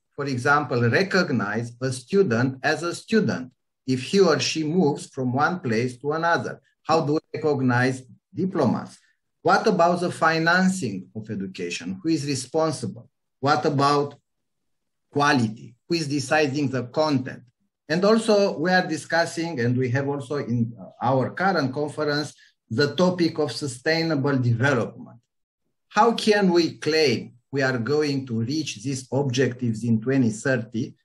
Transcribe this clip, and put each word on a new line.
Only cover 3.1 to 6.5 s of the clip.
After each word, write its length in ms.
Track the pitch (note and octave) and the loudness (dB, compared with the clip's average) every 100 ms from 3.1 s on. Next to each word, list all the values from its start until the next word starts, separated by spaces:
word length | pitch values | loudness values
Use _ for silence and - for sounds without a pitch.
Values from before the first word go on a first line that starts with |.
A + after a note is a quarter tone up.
| A3 C#3 F2 E2+ - _ _ - | 2 2 -2 -8 -18 _ _ -4
if 160 | B2+ | -4
he 180 | B2 G3 | 0 4
or 200 | F3+ C#3+ | 4 4
she 240 | - D#3+ | 0 -2
moves 420 | D3+ F3+ D3 D3 - | 0 2 2 0 -8
from 240 | - B2+ | -6 -2
one 280 | B2+ D#3 F3+ | 0 0 0
place 360 | B2+ A2 B2+ - | -2 0 -2 -4
to 140 | C#3+ | -6
another? 460 | D#3+ E3+ D#3+ F2 | -2 0 0 -2